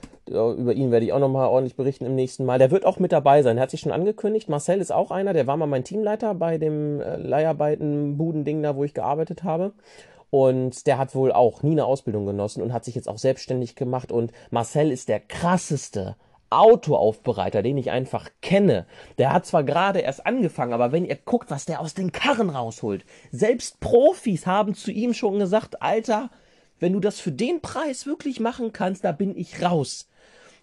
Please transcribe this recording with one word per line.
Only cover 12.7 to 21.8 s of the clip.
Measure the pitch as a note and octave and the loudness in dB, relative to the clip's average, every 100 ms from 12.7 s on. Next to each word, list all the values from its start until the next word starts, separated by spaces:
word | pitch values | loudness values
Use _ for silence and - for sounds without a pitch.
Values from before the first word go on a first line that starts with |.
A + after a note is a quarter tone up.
hat | A#2+ - | -4 -6
sich | A#2 | -8
jetzt | - | -8
auch | G#2+ | -2
selbstständig | C3+ C3 - B2+ A#2+ - | -2 -2 -4 -4 -4 -6
gemacht. | B2 B2+ - | -6 -4 -4
Und | A#2 A#2 - - | -2 -2 -6 -6
Marcel | A#2 A#2 D3+ D3+ | -4 -2 0 0
ist | B2+ - | 0 -2
der | G#2 | -4
krasseste | - - E3+ F#3 - C#3+ - G#2 F#2+ - _ _ _ | -4 -4 0 0 0 -6 -6 -8 -8 -10 _ _ _
Autoaufbereiter, | C#3 G#3+ A#3+ D#3 C#3 A2 A2 - G2 F#2 G#2+ | 6 8 8 4 2 2 0 -4 -2 0 0
den | A2 C#3 | 0 -2
ich | A#2+ | -2
einfach | B2 C3 A#2 - - | -4 -4 -8 -10 -14
kenne. | - G3 G3 G#2 - - - - | 0 4 4 2 -2 -14 -8 -2
Der | C3 | 2
hat | E3+ - | 2 2
zwar | E3+ | 0
gerade | D3 D3+ G3 G3 | 2 0 0 0
erst | C3 C3+ - | -2 -4 -4
angefangen, | B3+ F3 - B2 | 0 -2 -2 -2
aber | A#2 B2 | 0 2
wenn | D#3+ F3 | 0 -2
ihr | C3+ | -6
guckt, | - A#3+ - | -2 -4 -2
was | C#3 - | -8 -6
der | |
aus | D#3 | -6